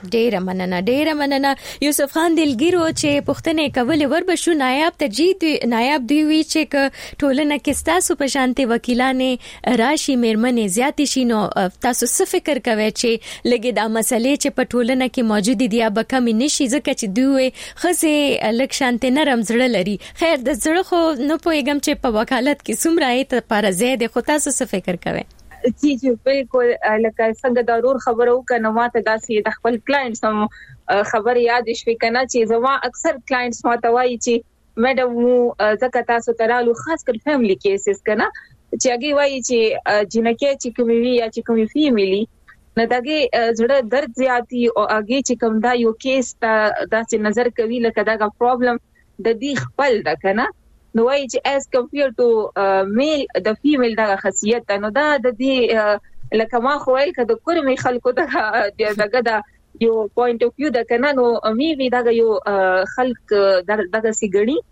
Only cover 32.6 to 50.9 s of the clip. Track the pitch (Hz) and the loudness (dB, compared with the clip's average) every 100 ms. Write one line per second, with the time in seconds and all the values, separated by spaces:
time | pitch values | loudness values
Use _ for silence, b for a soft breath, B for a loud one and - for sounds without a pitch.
32.6 | 247 269 254 - 330 277 - 254 247 226 | 2 0 -4 -4 -4 -4 -4 -4 -4 -4
33.6 | 254 233 233 240 254 240 - 233 - _ | -2 0 2 2 2 -2 0 -2 -2 _
34.6 | _ - 247 262 247 240 240 247 240 - | _ -2 0 2 0 2 2 4 2 0
35.6 | 214 214 254 247 233 233 233 226 226 247 | 0 0 0 -2 0 -2 0 0 2 2
36.6 | 240 233 - 320 - 226 - 294 220 190 | 2 0 -2 -6 -4 -4 0 2 2 2
37.6 | 202 196 202 196 - 214 415 B B B | 0 0 -2 -2 0 0 0 B B B
38.6 | _ - 262 240 294 285 285 269 233 240 | _ -2 0 0 0 2 2 0 -2 2
39.6 | 220 - - 208 208 226 226 226 285 277 | 2 0 0 0 2 0 0 0 0 0
40.6 | 247 226 233 233 240 240 226 233 233 226 | -4 -2 2 2 2 0 0 -6 -2 0
41.6 | 220 285 302 226 190 190 226 _ _ B | 2 2 2 4 2 0 -2 _ _ B
42.6 | _ - 226 247 247 311 277 - 233 220 | _ -2 0 0 0 -2 0 0 0 0
43.6 | 233 269 220 247 294 240 262 247 226 247 | 2 2 2 -2 -2 -2 0 0 -2 -2
44.6 | 233 214 208 214 208 262 247 233 233 220 | 0 0 0 -2 0 -2 -2 -2 0 0
45.6 | 233 247 226 220 269 262 247 - 226 220 | 0 2 0 0 -2 -2 -2 -4 0 2
46.6 | 214 202 - 220 226 226 214 208 240 226 | 0 -2 -2 -4 -2 -2 0 0 -2 -2
47.6 | 220 247 233 220 208 220 208 - 240 247 | -2 0 -2 0 -2 0 -2 0 0 2
48.6 | 247 240 _ b _ - 196 226 277 247 | 0 -2 _ b _ -4 -2 -2 -2 -4
49.6 | 123 - 277 220 156 160 190 202 254 - | -6 -2 0 0 -2 -2 -2 0 -2 -6
50.6 | _ _ _ | _ _ _